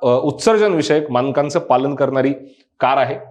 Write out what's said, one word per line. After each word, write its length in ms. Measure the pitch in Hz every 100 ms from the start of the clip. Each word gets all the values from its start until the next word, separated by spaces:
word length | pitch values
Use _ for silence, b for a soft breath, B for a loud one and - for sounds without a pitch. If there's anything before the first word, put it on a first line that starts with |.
अ, 180 | 123 123
उत्सर्जन 500 | 143 - 220 220 208
विषयक 380 | 165 143 151 147
मानकांचं 480 | 123 135 143 147 175
पालन 360 | - 127 139 139
करणारी 380 | 135 135 135 139 B B B -
कार 180 | 123 135
आहे. 220 | 127 143 -